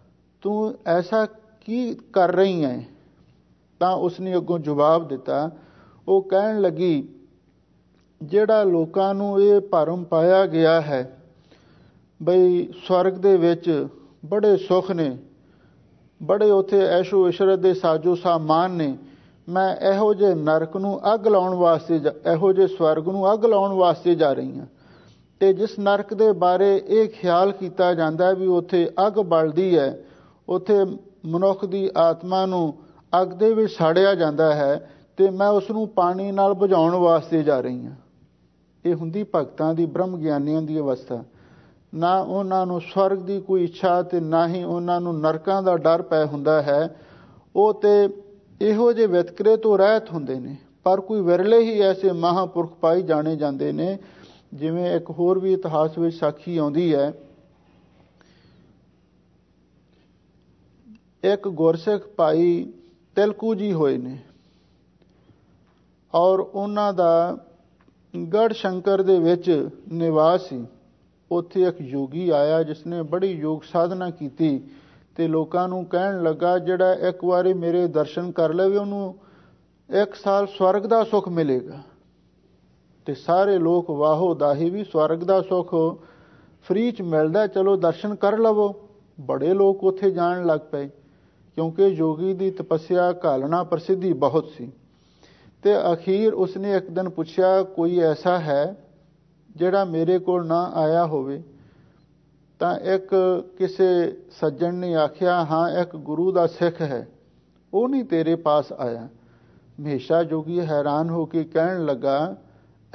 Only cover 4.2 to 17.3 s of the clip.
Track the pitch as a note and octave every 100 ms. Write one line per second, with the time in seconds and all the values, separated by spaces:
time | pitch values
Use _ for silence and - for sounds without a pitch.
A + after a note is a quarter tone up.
4.2 | F#3 F3+ E3 E3+ D3+ D3 D3 E3 D#3+ C3+
5.2 | - C3+ D#3 D#3 - _ - _ - F#3+
6.2 | F#3+ F#3+ G#3+ A3 F#3+ D#3 F3+ D3+ C3+ -
7.2 | _ _ _ _ _ _ _ _ _ -
8.2 | D3+ F#3+ G#3+ A3 G3+ E3+ D#3+ G3 F#3+ G3
9.2 | G3+ G3 G3+ G3+ G3 F3 D3+ F3+ E3+ E3
10.2 | E3+ F#3 F#3+ D#3+ D#3+ E3 D3+ C#3 B2+ -
11.2 | - _ _ _ _ _ _ _ _ -
12.2 | D#3+ F#3 F3+ F3 - - - F#3 F#3 F#3+
13.2 | G3 F#3 E3+ E3 F3 D#3 C#3 - - _
14.2 | D#3 G3+ G#3 F#3+ - F3+ F#3 F3+ D3+ B2
15.2 | - _ _ _ _ _ _ _ _ -
16.2 | D#3 G3+ G#3 G3 F#3+ G3+ F#3+ F3 F3+ G3
17.2 | F3+